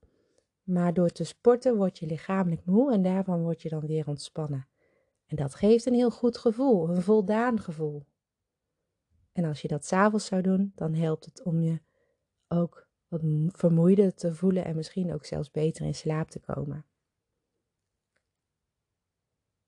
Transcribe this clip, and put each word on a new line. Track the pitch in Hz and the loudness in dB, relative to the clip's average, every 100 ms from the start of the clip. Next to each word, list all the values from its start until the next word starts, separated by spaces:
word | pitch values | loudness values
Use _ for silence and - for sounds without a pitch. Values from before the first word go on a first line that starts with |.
| _ _ _ _ _ _ | _ _ _ _ _ _
Maar | - 175 175 | -4 0 2
door | 170 170 | 2 0
te | - | 0
sporten | 165 - 240 247 254 220 | -8 0 2 4 2 2
word | 190 - | 0 -2
je | 156 | -8
lichamelijk | 160 - 190 180 165 175 | -8 -4 -2 0 -2 2
moe | 202 285 | 2 4
en | 208 | 2
daarvan | 185 185 190 175 | 2 0 -2 -2
word | 165 165 | -2 -4
je | 165 | -6
dan | 156 151 | -6 -4
weer | 156 147 | -4 -4
ontspannen. | 143 - - 151 139 131 _ _ _ _ _ _ | -8 -8 -10 -6 -8 -10 _ _ _ _ _ _
En | 156 | -6
dat | 143 - | -6 0
geeft | 202 233 254 | 4 4 4
een | |
heel | 247 247 | 2 2
goed | - 240 240 | 0 -2 0
gevoel, | 240 226 277 202 165 | -2 0 2 2 2
een | 180 | 0
voldaan | 180 220 190 214 247 220 | 2 2 2 0 0 -2
gevoel. | - 156 151 147 143 _ _ _ _ _ _ _ _ _ _ _ _ | -6 -6 -6 -6 -14 _ _ _ _ _ _ _ _ _ _ _ _
En | - 160 | -6 -4
als | 143 | -4
je | - | -4
dat | 147 - | -6 -2
's | |
avonds | 190 208 214 - | 2 2 0 -2
zou | 185 | -2
doen, | 185 190 196 - | 2 0 0 -4
dan | 160 | -4
helpt | 160 160 156 - | -2 -2 -2 -8
het | - | -10
om | 180 165 | -2 0
je | 165 165 - _ _ _ _ _ _ | 0 -2 -8 _ _ _ _ _ _
ook | 170 170 - _ _ _ | -2 -2 -6 _ _ _
wat | 170 | -4
m-, | 156 151 160 | -2 0 -2
vermoeider | - 175 165 175 196 196 | 0 2 6 6 6 4
te | - 170 | 0 -6
voelen | 160 190 185 170 | 0 0 0 -2
en | 160 | -6
misschien | 156 196 175 | -6 -6 -4
ook | 151 - | -6 -8
zelfs | 151 147 | -8 -6
beter | 156 156 - 151 | -2 -2 -2 -6
in | 143 | -4
slaap | 160 156 160 | -4 -4 -4
te | - | -10
komen. | - - 143 143 - _ _ _ _ _ _ _ _ _ _ _ _ _ _ _ _ _ _ _ _ _ _ _ _ _ _ _ | -8 -6 -6 -10 -14 _ _ _ _ _ _ _ _ _ _ _ _ _ _ _ _ _ _ _ _ _ _ _ _ _ _ _